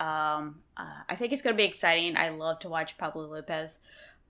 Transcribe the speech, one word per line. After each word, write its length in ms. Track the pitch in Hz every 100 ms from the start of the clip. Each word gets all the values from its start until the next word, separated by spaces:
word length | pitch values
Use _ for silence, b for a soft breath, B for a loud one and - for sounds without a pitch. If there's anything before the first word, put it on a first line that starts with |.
Um, 580 | 160 156 156 151 151 151 _ -
uh, 280 | 156 - -
I 80 | 180
think 160 | 240
it's 100 | 269
gonna 140 | 247 214
be 80 |
exciting. 540 | 196 - 175 165 170 156
I 140 | 165
love 280 | 156 160 165
to 80 | 180
watch 300 | 160 160 -
Pablo 300 | 156 156 151
Lopez, 520 | 156 151 160 160 - b b b b